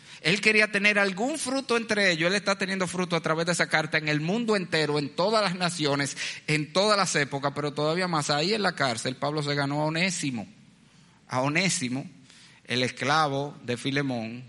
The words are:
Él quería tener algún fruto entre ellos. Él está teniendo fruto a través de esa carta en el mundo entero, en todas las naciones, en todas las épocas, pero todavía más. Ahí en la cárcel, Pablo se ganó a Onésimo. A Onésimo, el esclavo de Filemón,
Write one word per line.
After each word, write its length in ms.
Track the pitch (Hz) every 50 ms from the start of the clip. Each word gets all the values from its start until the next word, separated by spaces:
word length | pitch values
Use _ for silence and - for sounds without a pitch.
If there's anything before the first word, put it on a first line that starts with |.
| - - - -
Él 200 | - 156 190 208
quería 300 | 208 220 214 214 214 208
tener 280 | 208 196 202 208 208 208
algún 400 | 202 196 185 180 233 269 320 -
fruto 380 | - 254 262 269 262 - 233
entre 340 | 233 226 190 214 208 202 185
ellos. 180 | 170 156 165 175
Él 60 | 196
está 240 | 208 208 202 196 196
teniendo 300 | 196 185 196 190 180 170
fruto 260 | - 180 185 170 170
a 60 | 165
través 260 | - 156 160 160 170
de 60 | 175
esa 160 | 170 170 165 160
carta 300 | - 156 156 156 - 156
en 100 | 156 151
el 120 | 151 147
mundo 360 | 151 165 202 240 240 214 214
entero, 420 | 196 175 - 170 156 151 147 147 151
en 160 | 143 - -
todas 280 | - 175 208 226 220
las 120 | 208 185 180
naciones, 600 | 180 180 170 175 156 151 139 139 143 139 135 - - - - - - -
en 260 | - 151 156 147 147
todas 260 | 151 185 202 214 208 202
las 160 | 185 - -
épocas, 380 | 156 143 - 143 139 143 139 139
pero 180 | 147 147 147
todavía 360 | 139 151 147 156 160 185 185 180
más. 220 | 170 151 143 -
Ahí 220 | 147 147 160 190
en 100 | 220 220
la 120 | 196 180 165
cárcel, 420 | - 139 127 113 110 - 131 127
Pablo 260 | - 139 147 151 156
se 120 | 147 143 143
ganó 280 | 143 139 139 143 151
a 40 | 151
Onésimo. 600 | 156 160 160 180 190 175 - 156 139 123 110 92 - - - - - - _ _ _ - - - - - _ _ -
A 120 | 123 127
Onésimo, 680 | 131 139 151 170 196 185 - - 127 120 127 139 - - - - - - - - - - - - -
el 180 | - 120 123
esclavo 760 | 127 120 - - 127 135 147 160 156 143 139 139 143 147 - -
de 140 | - 123 120
Filemón, 680 | 117 - 139 135 143 143 135 123 117 110 110 120 123 127